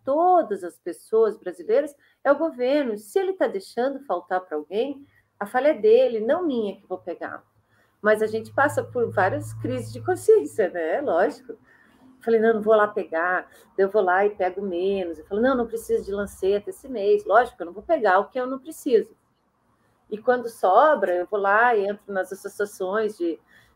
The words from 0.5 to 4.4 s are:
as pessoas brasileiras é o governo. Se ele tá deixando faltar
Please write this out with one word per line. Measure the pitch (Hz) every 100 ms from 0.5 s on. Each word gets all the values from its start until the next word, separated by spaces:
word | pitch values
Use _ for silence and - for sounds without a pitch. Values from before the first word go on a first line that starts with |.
| 196 175
as | -
pessoas | - 160 - 220 220 214
brasileiras | 185 175 160 233 302 - _ _
é | 269
o | 285
governo. | 320 247 247 294 262 208
Se | - 392
ele | 370
tá | 381 269
deixando | 202 - - 254 277 -
faltar | 180 175 185